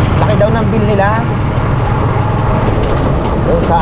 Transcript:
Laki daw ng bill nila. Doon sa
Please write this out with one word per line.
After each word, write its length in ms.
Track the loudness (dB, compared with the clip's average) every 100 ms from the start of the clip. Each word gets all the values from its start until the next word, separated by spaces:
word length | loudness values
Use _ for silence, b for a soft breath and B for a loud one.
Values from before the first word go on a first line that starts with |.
| 2 2
Laki 140 | 2 2
daw 120 | 2
ng 160 | 2 0
bill 160 | 0 0
nila. 220 | 2 0 0 -2 -2 -2 -2 -2 -2 0 0 0 0 0 0 0 0 0 0 0 0 0 0 -2 -2
Doon 180 | 0 0
sa 120 | 2 0